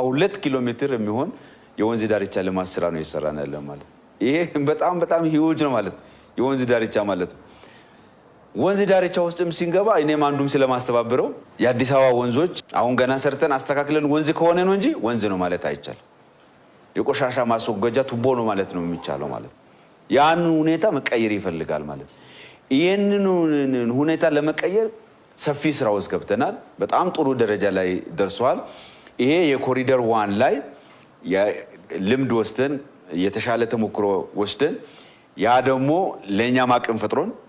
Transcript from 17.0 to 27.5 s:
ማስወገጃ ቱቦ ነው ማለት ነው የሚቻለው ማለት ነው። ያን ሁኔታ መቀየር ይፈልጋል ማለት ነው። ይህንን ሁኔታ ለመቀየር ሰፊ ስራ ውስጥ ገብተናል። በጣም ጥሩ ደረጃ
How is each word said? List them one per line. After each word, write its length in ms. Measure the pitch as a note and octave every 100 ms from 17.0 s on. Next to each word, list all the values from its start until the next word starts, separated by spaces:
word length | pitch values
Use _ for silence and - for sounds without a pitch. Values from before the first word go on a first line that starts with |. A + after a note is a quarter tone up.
| C#3+ C3+ B2+ B2+ A#2
ማስወገጃ 520 | A2+ B2 G2+ A#2+ A#2
ቱቦ 220 | C3 A#2 C3
ነው 120 | B2 A2
ማለት 240 | G2 F#2
ነው 100 | F2+
የሚቻለው 460 | E2+ E2 - C#2 D2
ማለት 220 | A1 A1
ነው። 80 | - - - - _ -
ያን 320 | C#3 D3+ E3+ E3+
ሁኔታ 340 | D#3+ D#3+ D#3+ G#3+
መቀየር 400 | C#3 - A#2 A2
ይፈልጋል 520 | G#2 F2 D#2+ D2+ D2+
ማለት 240 | D2+ C#2 -
ነው። 100 | - - - - - -
ይህንን 540 | C3+ F3+ G3+ G3+ G3+ F#3+ F3+ D#3+ D3 C3+ B2+ A#2
ሁኔታ 300 | B2+ D#3 D#3+ E3
ለመቀየር 580 | D3+ D#3 D3+ E3 G#3 A3 - - - - -
ሰፊ 240 | D3+ C#3 D#3
ስራ 160 | C#3 A2+
ውስጥ 200 | G2+ F#2+
ገብተናል። 460 | F2+ - G#2 E3 B3 - -
በጣም 300 | G2+ B2+ F3+
ጥሩ 160 | E3 C#3 B2
ደረጃ 300 | A2